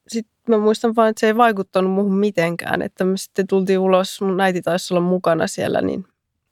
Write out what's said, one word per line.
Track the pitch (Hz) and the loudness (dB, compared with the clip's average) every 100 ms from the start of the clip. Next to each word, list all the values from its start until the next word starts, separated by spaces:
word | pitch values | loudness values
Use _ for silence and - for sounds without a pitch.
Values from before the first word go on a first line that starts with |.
| - | -10
sit | 226 - _ - | -10 -10 _ 0
mä | 214 | 2
muistan | 214 220 233 226 | 2 2 0 2
vaan, | 220 | 2
että | 214 | 2
se | 220 | 0
ei | 220 | 4
vaikuttanut | 233 196 190 185 185 | 2 2 -2 0 0
muuhun | 190 202 190 | 0 0 0
mitenkään. | 208 185 165 170 - 180 | 0 0 -2 -4 -4 -4
Että | 208 - 185 | -4 -4 -2
me | 190 | -2
sitten | - - 190 | -4 -6 -2
tultiin | 196 190 190 | 0 0 0
ulos, | 190 185 190 - | 2 2 0 -4
mun | 196 185 | -4 0
äiti | 190 180 | 0 0
taisi | 170 180 - | -2 -2 -2
olla | 180 | 0
mukana | 175 185 175 165 196 | 0 0 0 0 -2
siellä, | - - - | -4 -4 -2
niin | 190 196 185 _ _ _ _ | -2 -4 -10 _ _ _ _